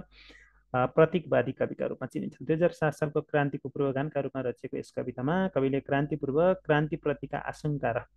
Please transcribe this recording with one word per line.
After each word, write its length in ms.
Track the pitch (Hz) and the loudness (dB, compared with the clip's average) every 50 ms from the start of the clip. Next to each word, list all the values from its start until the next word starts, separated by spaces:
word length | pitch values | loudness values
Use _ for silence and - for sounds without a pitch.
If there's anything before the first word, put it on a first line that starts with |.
| 185 _ _ - - - - - - _ _ _ _ _ - | -4 _ _ -20 -20 -20 -20 -20 -20 _ _ _ _ _ 0
अ, 100 | 123 127 | 0 0
प्रतीकवादी 640 | 135 - - 160 156 - 180 160 139 135 127 120 131 | 2 6 6 6 6 6 0 -2 2 2 2 2 2
कविका 340 | 127 - 120 - - - 131 | 0 -2 -2 -4 -2 -4 -4
रूपमा 220 | 123 - - 135 127 | -4 -4 -6 -8 -8
चिनिन्छन्। 400 | - 151 - - - - 139 123 | -6 -6 -8 -8 -10 -10 -4 -2
दुई 80 | 160 | 0
हजार 160 | 156 175 170 | 2 2 0
सात 220 | - - 165 151 143 | 0 0 -2 -2 0
सालको 280 | - 156 147 147 151 | 0 -4 -2 -2 -2
क्रान्तिको 480 | 151 _ - 151 143 143 139 143 - 131 | -4 _ 0 2 2 2 -2 -6 -10 -8
पूर्वगानका 500 | - - 143 139 127 135 139 156 - 143 | -4 -2 -2 0 0 -2 -2 -2 -2 -4
रूपमा 220 | 135 131 - 135 | -4 -4 -4 -4
रचिएको 360 | 127 123 113 _ - 127 - 135 | -4 -4 -6 _ -8 -8 -8 -8
यस 140 | 131 - | -8 -8
कवितामा 560 | - 127 127 127 123 - 123 139 170 190 190 185 | -8 -8 -6 -6 -6 -4 -2 0 0 2 0 0
कविले 320 | - 139 135 135 135 139 | 0 0 0 2 0 0
क्रान्तिपूर्व 760 | - - 143 139 147 151 156 147 - 135 127 151 170 185 185 | 0 0 0 0 2 0 -2 -4 -4 -2 0 2 4 4 2
क्रान्तिप्रतिका 840 | 185 - - 151 147 156 151 175 - - 147 - - - 131 - - | 0 2 2 2 2 2 0 -2 -4 -2 -2 -2 -2 -6 -8 -8 -8
आशंका 540 | - - 127 - - 151 147 139 - 120 | -8 -8 -10 -6 -4 -4 -2 -2 -2 -2
र 140 | 117 123 117 - _ | -2 -2 -4 -8 _